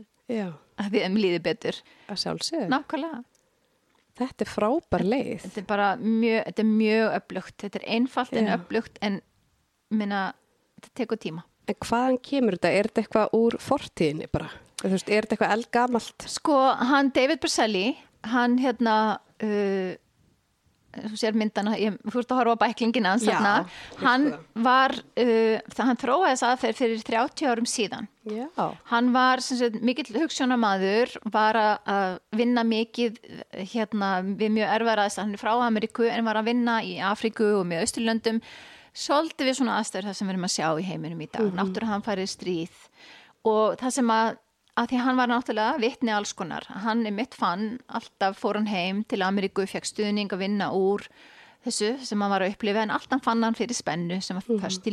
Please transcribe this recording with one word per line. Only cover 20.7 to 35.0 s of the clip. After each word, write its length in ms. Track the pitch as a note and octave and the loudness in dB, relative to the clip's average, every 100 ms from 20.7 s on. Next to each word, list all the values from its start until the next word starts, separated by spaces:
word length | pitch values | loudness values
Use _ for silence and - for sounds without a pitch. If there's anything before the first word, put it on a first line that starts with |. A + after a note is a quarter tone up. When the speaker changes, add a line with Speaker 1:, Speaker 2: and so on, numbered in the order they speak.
| _ _ | _ _
Speaker 2:
þú 240 | - G#3+ G#3+ | -14 -10 -4
sér 160 | A3 A3 | 0 2
myndana, 380 | G#3+ - G#3 G3+ | 0 0 -2 0
ég, 220 | G#3 F#3 | 0 -2
þú 220 | G#3+ B3 | -6 -4
ert 80 | B3 | 0
að 60 | C4 | 2
horfa 160 | A#3 A#3 | 2 4
á 60 | |
bæklingina 480 | A3+ A3 A#3 A#3 F#3 | 2 0 0 2 2
hans 160 | G#3 G#3+ | 2 2
Speaker 1:
Já, 80 | |
Speaker 2:
þarna. 160 | G#3+ G3+ G#3+ | 2 4 2
Speaker 1:
ég 400 | - - - - | 0 -8 -16 -2
Speaker 2:
Hann 260 | C#4 B3+ | 2 4
Speaker 1:
sko 140 | D4 A#3 | 2 -2
það. 240 | - A3 | -8 0
Speaker 2:
var, 300 | B3 C4 C4+ | 4 6 4
uh, 640 | - - - A#3+ A3+ A3+ A3 - | 0 -6 0 4 4 4 2 -4
það, 160 | - | -2
hann 120 | A#3+ A#3+ | 0 0
þróaði 340 | B3+ C#4+ F#4 | 2 2 4
þessa 160 | B3+ A#3+ | 2 2
aðferð 300 | B3+ A#3 A3 | 2 0 0
fyrir 240 | A#3 A3+ | 0 0
þrjátíu 460 | A3 A3+ C4+ - D4 | -2 0 0 0 0
árum 180 | A#3 A#3+ | 0 -2
síðan. 400 | - G3+ - G3+ _ | -2 -2 -4 -12 _
Speaker 1:
Já. 460 | A3 G#3+ C#4+ - D#3+ D#3 | -10 -8 -8 -4 -4 -4
Speaker 2:
Hann 280 | - A#3 B3 | -2 2 4
var, 280 | B3 B3+ B3+ | 4 4 2
sem 180 | - B3 | 0 -2
sagt, 240 | A#3+ G#3+ | -2 0
mikill 340 | A#3 B3+ C4+ A3+ | -2 0 -2 -2
hugsjónamaður, 1000 | E4 - B3+ B3 A3 F#3+ F#3+ G#3 B3 - G#3+ | -2 0 0 2 2 2 2 2 0 -2 -4
var 240 | G#3+ G#3+ | 2 2
að, 240 | A3 G#3+ G#3 - | 4 2 2 0
að 320 | G3+ F#3+ F#3 - | 0 0 -4 -6
vinna 320 | G#3+ A#3+ B3 | -2 2 2
mikið, 540 | A3+ A3 A3+ - A#3 A3 - D#3+ - - F#3+ | 2 0 -2 -2 -2 -4 -16 -18 -14 -12 -6
hérna, 400 | A#3+ G#3+ G#3+ G3 F#3 | -4 -2 -2 0 0
við 320 | F#3+ F#3 G#3+ A3 | -2 -2 0 2
mjög 180 | G3 A3 | 2 2
erfiðar 260 | A#3 G#3+ | 2 2